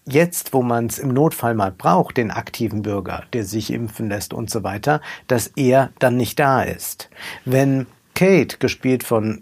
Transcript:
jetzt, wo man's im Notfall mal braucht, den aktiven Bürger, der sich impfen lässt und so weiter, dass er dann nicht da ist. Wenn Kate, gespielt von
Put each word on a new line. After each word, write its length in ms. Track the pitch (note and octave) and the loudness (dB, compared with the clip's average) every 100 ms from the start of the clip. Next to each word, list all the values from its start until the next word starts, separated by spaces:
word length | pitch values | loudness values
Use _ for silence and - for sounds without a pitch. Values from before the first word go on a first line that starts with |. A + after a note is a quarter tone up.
| - | 0
jetzt, 480 | C3+ F3 - - | 2 2 0 -2
wo 80 | C3+ | 0
man's 380 | B2 A#2 A#2 - | 2 0 -2 -4
im 80 | C#3 | -2
Notfall 480 | B2+ D#3 - A#2+ A2+ | 2 2 2 -2 0
mal 160 | F#2+ | -2
braucht, 460 | F#2 D#3 F3+ - - | 0 2 2 2 -2
den 140 | A2 | -2
aktiven 500 | G2 A2+ - A#2 G#2+ | -4 -8 -6 -4 -2
Bürger, 420 | G#2 G2+ F#2 - - | -4 -4 -6 -10 -6
der 140 | A#2+ F#2+ | -6 -4
sich 260 | A2 G#2 | -4 -4
impfen 380 | A#2 A2+ - A2+ | -4 -6 -6 -6
lässt 240 | G2+ - | -6 -6
und 160 | - A2 | -8 -6
so 140 | A2+ | -4
weiter, 360 | G2 G2+ C#3+ D3+ - - - | -4 -4 -2 -2 -4 -14 -2
dass 200 | A#2+ - - | -2 0 0
er 360 | C3 C3 C3 - | 4 4 2 0
dann 180 | B2+ B2 | 2 2
nicht 200 | A#2 - | 0 0
da 260 | C#3 B2+ | 2 2
ist. 460 | G2 F2+ - - - - - - - | 0 -6 -10 -12 -16 -16 -16 -12 0
Wenn 420 | C3 C#3 C3+ B2 _ _ | 2 2 2 -2 _ _
Kate, 460 | - F#3+ F#3 A#2 - | 0 4 6 4 0
gespielt 440 | B2 - C3 B2+ | -2 0 0 0
von 380 | - A2+ A2 G#2+ | 2 0 0 -4